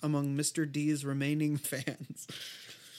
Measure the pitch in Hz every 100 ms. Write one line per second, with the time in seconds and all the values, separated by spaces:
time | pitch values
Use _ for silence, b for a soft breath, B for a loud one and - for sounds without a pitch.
0 | 151 147 143 139 151 - 151 147 151 147
1 | 139 139 139 151 151 147 - 135 135 -
2 | - - - B B B B B B